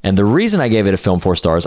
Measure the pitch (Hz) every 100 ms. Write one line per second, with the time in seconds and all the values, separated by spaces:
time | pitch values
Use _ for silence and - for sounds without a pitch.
0 | - 190 101 139 226 202 123 110 98 95
1 | - 90 95 87 85 82